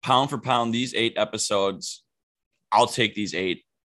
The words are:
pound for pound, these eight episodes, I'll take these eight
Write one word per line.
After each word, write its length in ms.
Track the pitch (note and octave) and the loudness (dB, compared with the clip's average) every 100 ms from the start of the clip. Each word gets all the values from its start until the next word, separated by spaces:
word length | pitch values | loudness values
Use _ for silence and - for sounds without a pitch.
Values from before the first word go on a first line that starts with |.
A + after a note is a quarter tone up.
pound 280 | - B2+ C#3 | 0 2 2
for 80 | C#3 | -2
pound, 360 | B2+ B2 A#2 | 0 0 2
these 220 | A2+ B2+ - | -2 -2 0
eight 200 | A2+ - | 0 0
episodes, 880 | G#2+ G#2+ - G#2 G2 G2 - - _ _ _ _ _ _ - | -2 -2 -2 0 0 -2 -8 -14 _ _ _ _ _ _ 0
I'll 160 | G#2 A#2+ | 4 4
take 280 | - A2 G#2 | 2 -2 -2
these 200 | G2+ - | -6 -2
eight 300 | F#2 F2 _ _ | -4 -4 _ _